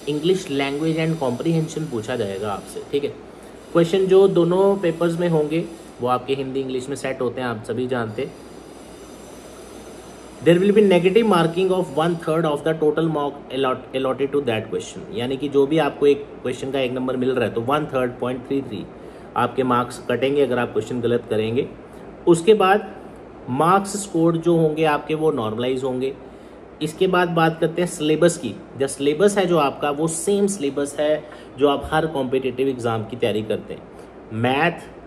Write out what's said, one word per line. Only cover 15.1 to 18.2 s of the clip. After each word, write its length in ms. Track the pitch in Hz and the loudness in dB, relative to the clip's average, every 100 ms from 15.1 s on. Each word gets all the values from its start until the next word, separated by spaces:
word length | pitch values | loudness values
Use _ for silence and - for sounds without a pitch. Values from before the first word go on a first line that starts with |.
यानी 220 | 98 123 135 | -6 -4 -4
कि 120 | 143 | 0
जो 180 | 139 139 | 2 4
भी 120 | 160 | 2
आपको 280 | 143 - 143 | 0 2 2
एक 200 | 143 - - | 2 -2 -10
question 280 | 123 120 135 | -8 -6 -4
का 100 | 135 | -2
एक 120 | 127 | -2
number 240 | 127 127 127 | -2 -4 -2
मिल 140 | 127 | 0
रहा 180 | 127 107 | 0 0
है, 60 | |
तो 60 | 101 | -2
वन 260 | 117 147 151 | 0 0 0
थर्ड 240 | 135 127 120 | -2 -2 -4